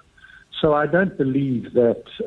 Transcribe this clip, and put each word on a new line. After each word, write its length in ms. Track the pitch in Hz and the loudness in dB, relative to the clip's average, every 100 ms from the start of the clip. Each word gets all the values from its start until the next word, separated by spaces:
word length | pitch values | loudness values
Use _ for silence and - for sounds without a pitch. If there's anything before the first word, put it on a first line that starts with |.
| _ _ - - _ - | _ _ -20 -20 _ -2
So 140 | 160 | 2
I 140 | 147 151 | 2 2
don't 300 | 170 190 - | 0 0 -2
believe 560 | 135 131 139 120 98 | -2 0 -2 -4 -2
that, 300 | 120 117 - - - | 2 2 2 -6 -8